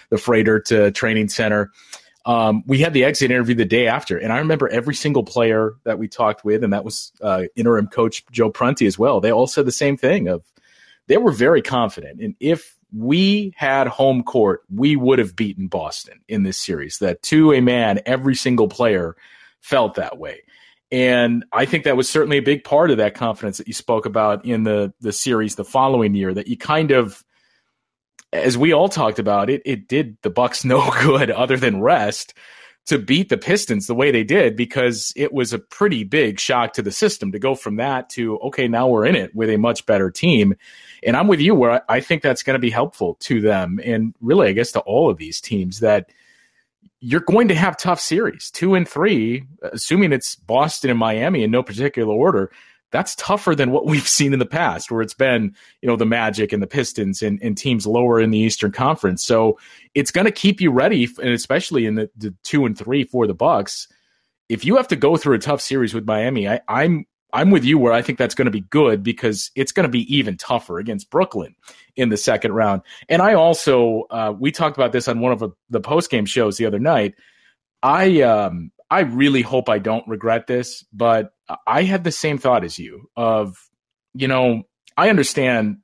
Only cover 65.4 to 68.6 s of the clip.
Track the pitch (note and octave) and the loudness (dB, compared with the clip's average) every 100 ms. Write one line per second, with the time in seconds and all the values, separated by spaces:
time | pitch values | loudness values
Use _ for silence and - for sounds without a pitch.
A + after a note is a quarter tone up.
65.4 | - - - C3+ A2+ A2 G#2+ G#2+ A#2+ B2+ | 0 -4 -2 -2 -2 -4 -4 -2 -2 -2
66.4 | G2+ A2+ - A#2 E3 D#3 - _ _ A#2 | -2 -4 -4 -2 0 0 -4 _ _ 0
67.4 | F3+ F3+ B2 D3+ A#2+ A#2 A#2+ B2+ A#2 - | 4 4 4 4 4 2 0 -2 -4 0
68.4 | B2 G#2 | -2 -2